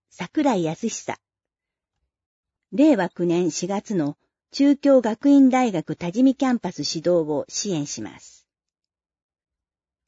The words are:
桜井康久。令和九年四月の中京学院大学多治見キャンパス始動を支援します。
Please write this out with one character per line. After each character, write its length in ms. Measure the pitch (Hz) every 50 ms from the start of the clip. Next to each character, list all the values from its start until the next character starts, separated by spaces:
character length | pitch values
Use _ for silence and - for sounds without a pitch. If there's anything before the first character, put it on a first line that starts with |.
| _ _
桜 440 | _ - 180 170 - 320 294 285 233
井 100 | 185 165
康 240 | 156 160 - - 220
久。 300 | - - - - - - _ _ _ _ _ _ _ _ _ _ _ _ _ _ _ _ _ _ _ _ _ _ _ _ _ _ _ _ _ _ -
令 240 | 202 285 320 285
和 120 | 196 180 170
九 180 | - - 175
年 240 | 175 170 175 180 170
四 160 | - - -
月 280 | 175 202 202 - - 214
の 220 | 180 147 143 151 - _ _ _ _ _ _
中 260 | - - 277 285 285
京 240 | 277 - 277 277 262
学 280 | 240 226 220 - - 285
院 200 | 285 277 269 254
大 240 | 240 254 254 233 190
学 240 | 160 151 - 156
多 160 | - 175 175 175
治 100 | 226 254
見 120 | 269 254
キ 120 | - 277
ャ 60 | 262 240
ン 60 | 226
パ 140 | - 180 -
ス 120 | - 147
始 180 | - - 170 147
動 200 | 175 180 170 160
を 220 | 151 151 139 - -
支 220 | - - - 208
援 160 | 180 156 143
し 160 | 139 - - 107
ま 160 | 95 - -
す。 260 | - - - _ _ _ _ _ _ _ _ _ _ _ _ _ _ _ _ _ _ _ _ _ _ _ _ _ _ _ _ _ _ _ _ _ _